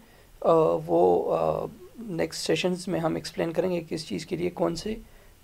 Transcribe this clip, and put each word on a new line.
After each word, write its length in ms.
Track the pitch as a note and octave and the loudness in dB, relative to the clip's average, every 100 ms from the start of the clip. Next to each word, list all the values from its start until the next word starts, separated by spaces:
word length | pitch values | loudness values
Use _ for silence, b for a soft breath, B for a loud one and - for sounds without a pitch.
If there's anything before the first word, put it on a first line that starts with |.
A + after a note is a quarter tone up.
| B B B - - | B B B -2 4
Uh, 360 | E3 D#3+ E3+ | 6 6 2
वो, 460 | D#3 E3+ - E3+ E3 | 2 4 6 4 2
uh, 400 | E3 D#3+ - D#3+ D3 - - A3+ | 0 2 0 -4 -10 -20 -14 -8
next 340 | E3 E3 - | -4 -4 -4
sessions 460 | - D#3+ F3+ F3+ F#3+ | -2 0 0 -2 -4
में 120 | E3 | -2
हम 180 | D#3+ E3 | -2 -2
explain 340 | - - E3 | -6 -4 -4
करेंगे 300 | E3 F#3 F3 | 0 0 -2
किस 260 | D#3+ E3 - | -4 -8 -6
चीज़ 180 | F3+ - | -8 -6
के 120 | E3 | -4
लिए 120 | F3 | -4
कौन 260 | - E3+ E3 | -2 -2 -2
से 260 | G#3+ A3 b b b b | -6 -8 b b b b